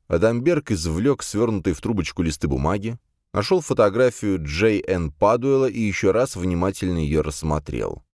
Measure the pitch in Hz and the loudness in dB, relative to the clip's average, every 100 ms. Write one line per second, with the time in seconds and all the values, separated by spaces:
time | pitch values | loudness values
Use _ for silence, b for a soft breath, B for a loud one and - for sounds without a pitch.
0 | _ 85 87 120 135 165 - 101 82 80 | _ 0 2 2 0 0 0 -4 -2 0
1 | 123 135 - 101 117 104 87 87 101 107 | 0 0 -2 0 0 0 -2 -2 -2 -2
2 | 80 - 82 - 78 65 73 101 107 117 | -4 -2 -2 -2 -2 0 0 -2 -4 -10
3 | _ _ _ - 101 185 151 - 104 101 | _ _ _ -4 0 0 0 2 4 4
4 | 127 - 107 92 76 76 110 104 - 92 | 2 2 -2 -2 -2 0 2 2 0 -2
5 | 80 73 104 120 131 135 131 104 107 92 | -2 2 2 4 2 2 2 0 -2 0
6 | 98 95 131 - 90 85 95 98 92 87 | 2 2 0 -2 -2 0 0 -2 -2 -2
7 | 76 76 76 - 78 73 - 60 50 50 | 0 0 0 -4 -2 -2 -4 -6 -6 -8
8 | _ | _